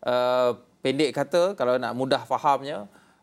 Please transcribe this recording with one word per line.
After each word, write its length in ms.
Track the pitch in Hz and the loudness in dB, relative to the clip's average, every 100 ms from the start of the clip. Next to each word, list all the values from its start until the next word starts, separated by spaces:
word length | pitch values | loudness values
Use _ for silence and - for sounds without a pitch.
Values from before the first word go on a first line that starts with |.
| 123 | -2
Eh, 440 | 123 123 127 123 117 - _ | 0 2 2 2 0 -8 _
pendek 320 | 135 135 143 | -2 0 0
kata, 480 | 143 139 175 185 202 | 0 0 2 0 0
kalau 160 | 123 | 0
nak 160 | 127 117 | 0 -2
mudah 320 | 120 131 131 | -4 -2 -2
fahamnya, 640 | 120 131 151 139 139 175 101 - _ _ | -2 0 2 0 -2 -10 -12 -20 _ _